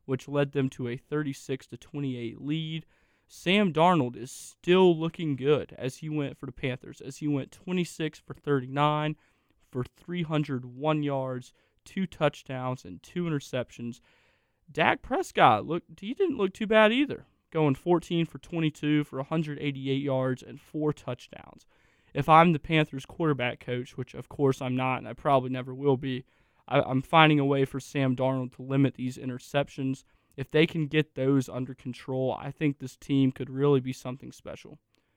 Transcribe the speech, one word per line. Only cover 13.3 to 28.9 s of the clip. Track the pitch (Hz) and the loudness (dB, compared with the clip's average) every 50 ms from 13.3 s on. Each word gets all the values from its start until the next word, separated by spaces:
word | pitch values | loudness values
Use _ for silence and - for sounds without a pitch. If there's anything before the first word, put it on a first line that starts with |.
| 156 143 - - - 127 120 - - - 120 120 117 - _ _ _ _ _ _ _ _ _ _ _ _ _ - | -2 -4 -4 -4 -4 -4 -4 -6 -8 -12 -10 -10 -10 -12 _ _ _ _ _ _ _ _ _ _ _ _ _ -8
Dak | 147 - 165 220 - 277 | -2 0 2 2 2 0
Prescott, | - - 254 349 359 - - - 180 139 113 104 - | -2 -4 -4 -4 -4 -2 2 6 6 8 6 6 2
looked, | - 156 175 - - 160 - | -2 -6 -6 -8 -10 -18 -14
he | - 202 269 | -12 -8 -4
didn't | - 403 349 - - | -2 -2 -2 0 0
look | 202 196 - | -2 -2 -2
too | - 220 196 | -2 -2 4
bad | 220 220 214 214 226 | 6 6 6 6 4
either, | 254 294 - - - - _ _ _ _ _ | 2 -2 -2 -4 -8 -12 _ _ _ _ _
going | - 160 156 147 135 | 0 2 4 4 2
fourteen | - - 175 175 170 - - 175 170 165 - | 2 2 2 2 2 2 0 0 0 0 -2
for | - 143 | -4 -10
twenty-two | - - - 165 160 156 147 - - 147 151 151 147 | -12 -8 -2 0 0 0 0 -2 0 2 2 2 0
for | - - 131 | -2 -4 -8
a | 131 | -6
hundred | - 160 160 160 151 147 143 | -4 -2 -2 -2 -2 -4 -6
eighty-eight | 151 147 139 135 135 135 135 139 143 | -4 -6 -4 -4 -2 -2 -2 -2 0
yards | 143 131 131 131 131 131 123 - | -2 -2 0 0 -2 -4 -4 -8
and | - 123 139 | -14 -20 -20
four | _ _ - 156 151 151 147 | _ _ -6 -2 -2 -2 -2
touchdowns. | - - - 120 - - - - - - - - - _ _ _ _ _ _ _ _ _ _ - | -4 -6 -10 -10 -10 -12 -18 -20 -20 -20 -20 -20 -20 _ _ _ _ _ _ _ _ _ _ -6
If | - 143 - | -2 4 6
I'm | 160 160 170 180 165 | 8 8 8 8 6
the | 143 | 2
Panthers | - - 165 156 151 - - 135 - - | 0 0 2 2 2 0 -2 -10 -12 -12
quarterback | - - 175 156 147 127 123 123 120 - | -6 -2 0 0 0 0 -2 -4 -6 -6
coach, | - - 123 123 127 - - - | -8 -6 -6 -6 -6 -8 -10 -12
which | 127 - - | -12 -12 -12
of | - 127 - | -16 -16 -12
course | - - 143 135 123 - | -4 0 2 2 2 2
I'm | 139 127 127 | -2 -4 -2
not | 127 131 127 131 120 | -2 -2 -2 -2 -4
and | - 110 | -6 -10
I | 117 | -12
probably | - - 156 139 135 127 127 | -6 0 2 2 2 2 0
never | 127 127 127 131 127 | -6 -8 -8 -10 -8
will | 131 139 143 135 123 | -2 0 2 2 2
be, | 139 135 127 123 - _ _ _ _ _ _ _ _ - | 0 -4 -6 -8 -10 _ _ _ _ _ _ _ _ -2
I, | 120 143 | 0 0
I'm | - - 131 131 | 2 2 0 -2
finding | 131 - - 135 156 156 151 147 | 0 4 6 6 8 8 6 4
a | 139 | 2
way | 139 143 139 139 | 2 2 0 0
for | - - 135 | -2 -4 -8
Sam | - - - 147 135 131 127 | -10 -6 -4 -2 0 0 0
Darnold | 123 131 131 131 131 127 123 - - | 0 0 0 0 -2 -4 -8 -10 -14
to | |
limit | 127 131 135 139 139 131 | -8 -2 0 2 2 2